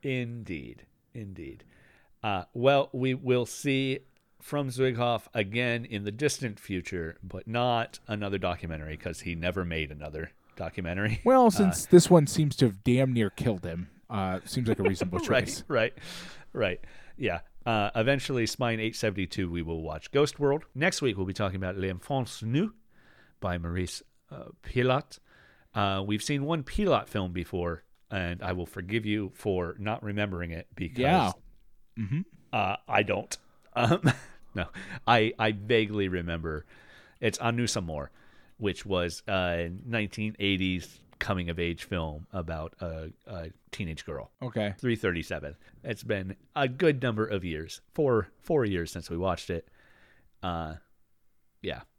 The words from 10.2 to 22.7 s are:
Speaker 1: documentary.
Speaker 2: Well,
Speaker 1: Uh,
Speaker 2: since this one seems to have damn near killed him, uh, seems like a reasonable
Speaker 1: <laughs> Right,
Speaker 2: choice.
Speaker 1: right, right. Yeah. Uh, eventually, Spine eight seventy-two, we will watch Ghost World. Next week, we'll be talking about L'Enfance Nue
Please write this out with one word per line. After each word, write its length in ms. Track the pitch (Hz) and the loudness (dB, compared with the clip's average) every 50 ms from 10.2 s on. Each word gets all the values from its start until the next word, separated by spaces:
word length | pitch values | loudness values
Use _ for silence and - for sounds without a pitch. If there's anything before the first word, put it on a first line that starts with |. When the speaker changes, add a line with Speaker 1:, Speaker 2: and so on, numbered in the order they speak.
| 80 - - _ _ - - | -8 -8 -10 _ _ -20 -12
Speaker 1:
documentary. 640 | - 87 80 - - 90 82 87 95 104 110 113 - - | -10 -10 -8 -6 -6 -4 -2 -2 0 0 0 0 2 4
Speaker 2:
Well, 220 | 233 262 262 247 | 6 8 10 8
Speaker 1:
Uh, 40 | 233 | 8
Speaker 2:
since 360 | 190 - 208 185 165 - - | 8 6 4 4 4 0 4
this 220 | - - 180 170 - | 10 12 12 12 12
one 180 | 185 170 151 139 | 8 8 8 6
seems 260 | - - 156 147 123 | 2 2 2 2 4
to 100 | - 135 | 4 4
have 180 | 120 95 98 - | 4 4 2 2
damn 280 | 127 123 127 135 131 | 4 4 6 4 4
near 180 | 127 117 110 98 | 4 2 2 2
killed 340 | - - - 123 107 90 87 | 0 0 0 0 0 0 -4
him, 260 | 90 82 87 87 - - - _ _ | -6 -6 -6 -8 -8 -12 -20 _ _
uh, 320 | 117 101 95 92 92 92 - | -4 -2 0 0 -2 -4 -6
seems 240 | - - 135 123 113 | -4 -4 -2 2 2
like 100 | 110 - | 2 2
a 40 | 98 | 0
reasonable 340 | 92 98 - - 92 175 - | -2 -2 -4 -4 -2 -2 -4
Speaker 1:
<laughs> 80 | 330 | 0
Right, 180 | 247 - 127 113 | 2 2 2 2
Speaker 2:
choice. 180 | - - - - - | 0 -4 -8 -6 -2
Speaker 1:
right, 240 | 143 117 110 - - - - - - - - - - - - - | 0 2 2 0 -2 -8 -14 -12 -12 -12 -12 -12 -14 -16 -18 -8
right. 280 | - - 113 95 90 - - - - - - - - | -2 0 0 0 0 -2 -8 -12 -14 -16 -16 -16 -10
Yeah. 240 | - 131 104 87 85 - - - - - | -4 -2 -2 -2 -2 -6 -12 -18 -8 -2
Uh, 240 | 120 117 107 101 101 - | 0 2 2 2 0 2
eventually, 500 | 120 113 127 139 135 - - 139 123 113 | 2 2 2 2 0 0 -2 0 0 0
Spine 320 | 107 - - 131 117 113 110 | 0 0 0 0 0 0 0
eight 140 | 110 107 - | -2 -4 -2
seventy-two, 540 | - - 110 98 101 92 85 - - 95 87 | 0 -2 0 0 0 -4 -2 -2 -2 -2 -2
we 100 | 85 85 | -2 -2
will 220 | 82 80 82 82 | -2 -2 -4 -4
watch 280 | 80 78 78 78 - - | -4 -6 -8 -8 -10 0
Ghost 260 | - 139 147 147 - - | 4 4 4 4 2 0
World. 260 | 147 139 139 160 - - - | 2 2 2 2 -2 -8 -4
Next 280 | 127 151 185 175 - | 0 0 0 0 2
week, 140 | 151 127 101 | 0 0 0
we'll 100 | 95 95 | 0 -2
be 60 | 92 95 | -4 0
talking 220 | - 107 95 92 | -2 -2 -2 -2
about 200 | 95 95 92 95 | -2 -4 -4 -4
L'Enfance 680 | 98 92 95 92 90 - - 143 135 123 - - - | -2 -2 -2 -4 -4 -6 -2 -2 -2 -2 -2 -6 -8
Nue 300 | 110 110 120 147 202 214 | -4 0 2 2 2 0